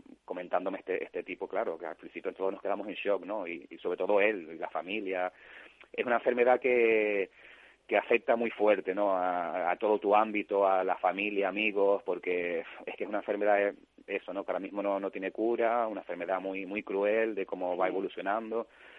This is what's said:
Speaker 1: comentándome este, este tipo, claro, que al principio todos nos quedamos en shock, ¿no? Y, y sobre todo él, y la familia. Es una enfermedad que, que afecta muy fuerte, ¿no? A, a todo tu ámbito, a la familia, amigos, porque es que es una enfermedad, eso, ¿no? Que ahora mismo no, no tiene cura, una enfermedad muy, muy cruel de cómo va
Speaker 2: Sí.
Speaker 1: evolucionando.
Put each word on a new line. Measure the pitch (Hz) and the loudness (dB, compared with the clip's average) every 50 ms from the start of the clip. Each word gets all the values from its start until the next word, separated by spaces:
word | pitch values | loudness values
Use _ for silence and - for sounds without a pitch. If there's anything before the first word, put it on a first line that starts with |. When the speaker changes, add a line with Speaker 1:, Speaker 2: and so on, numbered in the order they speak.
| - - - - _ | -20 -20 -20 -14 _
Speaker 1:
comentándome | - 92 90 90 87 - 90 92 98 95 95 | -10 -8 -8 -4 -2 -2 0 0 -2 -4 -4
este, | - - 90 - | -4 -4 -4 -4
este | - - - 90 82 | -4 -6 -6 -8 -8
tipo, | - 90 - 98 - | -8 -8 -8 -8 -4
claro, | 92 98 117 98 82 | -4 -2 -2 -2 -4
que | 80 87 | -6 -6
al | 78 80 | -10 -10
principio | - 85 82 - 87 - 95 | -12 -14 -14 -12 -10 -8 -8
todos | 90 - 95 95 | -6 -4 -2 -4
nos | 98 98 | -4 -4
quedamos | - 98 101 101 101 | -4 -4 -4 -4 -4
en | 107 90 | -8 -8
shock, | - - 101 98 92 87 | -4 -2 0 0 -2 -2
¿no? | 92 107 107 90 85 | -4 -6 -6 -6 -8
Y, | 85 - - - | -8 -10 -12 -14
y | 85 - | -12 -6
sobre | - 90 90 | -4 -4 -2
todo | - 92 95 104 98 | -2 2 4 4 6
él, | 101 110 107 92 80 78 82 | 4 4 2 0 -6 -10 -10
y | 80 | -10
la | 85 - | -8 -6
familia. | - 78 82 90 104 110 101 92 92 90 90 90 - - - - - - - - _ - - _ | -6 -6 -6 -6 -6 -6 -4 -4 -4 -2 -4 -4 -6 -10 -20 -20 -20 -20 -20 -20 _ -20 -20 _
Es | - - - | -6 -4 0
una | 123 120 | 0 0
enfermedad | 117 - 131 120 123 120 123 123 123 | 2 2 2 2 4 6 6 4 4
que, | - 127 123 120 117 113 113 107 107 104 104 98 92 - _ - - - - - - - _ _ _ - | 4 4 4 6 6 6 6 4 4 2 2 0 -2 -4 _ -14 -20 -20 -20 -20 -20 -20 _ _ _ 0
que | 107 | 0
afecta | 101 - - 120 117 - - 117 | 2 4 4 2 2 4 2 2
muy | 117 117 110 | 2 0 -2
fuerte, | - - 104 107 104 95 - 95 92 | 0 2 4 4 4 4 2 -2 0
¿no? | 101 104 98 95 | 0 2 2 2
A, | 90 90 92 90 87 85 80 80 92 85 87 | 2 2 0 0 0 -2 -2 -2 -2 0 0
a | 87 | 0
todo | - 113 107 107 98 | 2 2 2 2 2
tu | 107 101 104 | 4 4 6
ámbito, | 104 110 110 104 104 92 - 101 98 98 95 | 6 4 4 0 -2 -2 0 2 4 4 4
a | 95 92 92 | 4 4 2
la | 92 85 | 0 0
familia, | - - 92 90 98 101 104 104 98 98 92 | 0 0 0 0 0 -2 -2 -2 0 0 0
amigos, | 92 107 107 107 98 101 98 98 101 98 - | 0 0 -2 0 2 2 4 4 2 2 0
porque | 95 90 90 - 90 90 90 87 87 85 82 - - - - - | -4 -6 -4 -2 -2 -2 -2 -2 -2 -2 -4 -6 -8 -12 -14 -12
es | - - | -10 -8
que | - | -8
es | 101 98 | -6 -4
una | 104 101 | -4 -4
enfermedad, | - - 101 101 104 104 101 101 101 101 101 - - _ _ - - | -4 -4 -2 0 2 4 4 4 2 0 -2 -6 -12 _ _ -16 -8
eso, | - 98 95 - - | -6 -6 -6 -6 -6
¿no? | 90 101 95 | -8 -6 -4
Que | - | -4
ahora | 90 90 | -4 -4
mismo | 95 87 95 104 98 | -6 -6 -6 -4 -2
no, | 101 98 98 | -2 -2 -2
no | 98 95 | -2 -4
tiene | - 98 95 95 | -6 -6 -6 -6
cura, | - - 110 117 117 113 117 110 117 120 113 110 | -4 -2 0 0 0 2 2 2 2 0 0 -2
una | 104 95 | -4 -6
enfermedad | - - 87 87 87 87 95 92 | -8 -8 -8 -6 -4 -2 -2 -2
muy, | 95 95 95 98 95 | -2 -4 -6 -6 -6
muy | 90 101 107 - | -6 -6 -6 -4
cruel | - 98 98 101 104 110 113 113 113 104 | -2 -2 0 2 2 2 2 2 0 -2
de | 98 95 | -4 -6
cómo | - 98 92 92 90 90 | -6 -6 -4 -4 -2 0
va | 90 92 | 0 0
Speaker 2:
Sí. | 92 | 0
Speaker 1:
evolucionando. | 90 95 98 90 - 92 90 98 104 113 113 110 110 117 113 - - - - - - | 0 -2 -4 -4 -6 -6 -4 -2 -2 -2 -4 -4 -6 -6 -6 -8 -12 -20 -20 -20 -20